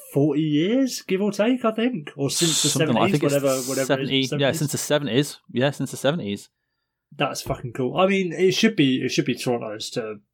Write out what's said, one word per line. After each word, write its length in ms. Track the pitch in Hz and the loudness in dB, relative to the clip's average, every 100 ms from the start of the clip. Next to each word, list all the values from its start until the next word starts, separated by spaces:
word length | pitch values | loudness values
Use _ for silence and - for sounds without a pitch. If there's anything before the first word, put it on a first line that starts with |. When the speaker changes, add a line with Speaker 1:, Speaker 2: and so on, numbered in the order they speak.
| - | -4
Speaker 1:
forty 260 | 143 151 143 | 2 2 2
years, 640 | 156 147 180 254 262 - | 2 2 2 2 0 -2
give 180 | - 190 | -4 -2
or 120 | 202 | 0
take, 320 | 202 220 254 | 2 2 2
I 80 | 220 | 0
think, 380 | 220 240 208 - - | 0 -2 -2 -8 -4
or 140 | 139 | -2
since 320 | - 170 147 | 0 0 2
the 60 | 147 | 0
Speaker 2:
Something 260 | - 156 | 2 2
like, 20 | 113 | 4
I 100 | 196 151 | 2 2
Speaker 1:
seventies, 40 | |
Speaker 2:
think 120 | 147 | 2
it's 100 | 143 | 2
Speaker 1:
whatever, 180 | 139 131 123 | 2 0 -2
whatever 120 | 131 | -2
it 0 | |
is, 60 | 135 | 0
Speaker 2:
seventy, 280 | 135 127 135 | 0 2 0
yeah, 80 | 131 147 139 | 0 0 0
Speaker 1:
seventies. 60 | 160 | 2
Speaker 2:
since 120 | 151 | -2
the 60 | 131 | -2
seventies. 600 | - 147 139 120 147 - - | -2 -2 2 0 0 -6 -8
Yeah, 200 | 120 139 | -2 -2
since 180 | 143 135 | -2 -6
the 60 | - | -2
seventies. 520 | 135 165 101 101 - _ _ _ _ _ _ 147 | -2 -2 -4 -8 -10 _ _ _ _ _ _ -6
Speaker 1:
That's 240 | 139 131 | -6 -6
fucking 300 | - 135 123 | -6 -8 -6
cool. 240 | 113 127 147 | -4 -2 2
I 80 | 190 | 2
mean, 260 | 196 180 | 2 -2
it 200 | 151 185 | 2 2
should 240 | 185 226 220 | 4 2 4
be, 260 | 135 131 | 2 2
it 60 | 127 | 0
should 160 | 165 | -2
be 100 | 139 | -2
Toronto's 560 | 120 131 120 113 107 - | -2 -2 -2 -4 -10 -8
to, 260 | 127 110 104 _ | -8 -8 -10 _